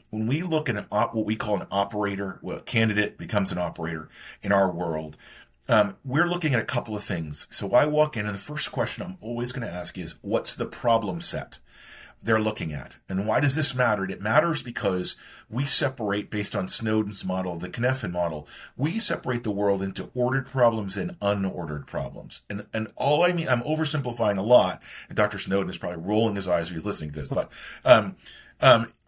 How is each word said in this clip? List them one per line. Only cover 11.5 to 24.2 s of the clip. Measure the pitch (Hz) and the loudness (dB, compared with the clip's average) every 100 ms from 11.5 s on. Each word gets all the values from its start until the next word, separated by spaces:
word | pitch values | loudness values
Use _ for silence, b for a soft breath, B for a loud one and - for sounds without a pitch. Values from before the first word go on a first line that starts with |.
| - B B B B B B | -14 B B B B B B
they're | - 110 | 0 2
looking | 107 - 85 | 2 -2 -6
at? | 73 - - - | -6 -10 -18 -6
And | 95 104 | -2 0
why | 117 | 2
does | 143 | 2
this | 139 147 | 4 2
matter?" | 123 123 104 | 2 2 2
And | 95 | -2
it | 95 | -4
matters | 104 127 170 160 | -4 -2 -2 -4
because | 123 120 104 92 90 - B B B | -4 -4 -2 0 -2 -4 B B B
we | 113 | -4
separate | 143 - 139 135 107 101 - | 2 4 4 -2 -2 -2 -2
based | 104 98 | -2 -2
on | 107 92 | -2 -2
Snowden's | - 110 110 107 107 | -2 0 0 0 -2
model, | 95 92 92 85 | -2 -2 -4 -6
the | 87 | -8
Cynefin | - 123 135 95 | -2 0 0 -2
model. | 87 85 78 76 B B - | -2 -2 -2 -10 B B -4
We | 147 214 | -2 0
separate | - - - 120 | 0 -2 -2 -2
the | 113 | -2
world | 101 101 98 | 0 2 2
into | 98 95 - | 0 -6 -8
ordered | 127 123 131 131 | -2 0 0 -2
problems | 135 120 110 98 95 | 4 4 4 -2 -4
and | 87 87 | -4 -2
unordered | 101 101 98 - 80 73 69 | 0 0 0 -2 -6 -6 -6
problems. | 76 69 - 50 - - | -6 -6 -10 -10 -10 -8
And, | 101 - | -10 -6
and | 113 110 | -6 -6
all | - 135 151 | -2 0 4
I | 180 | 4
mean, | 170 123 | 2 0
I'm | 120 | 0
oversimplifying | 120 156 147 147 127 113 | 0 0 0 0 -2 0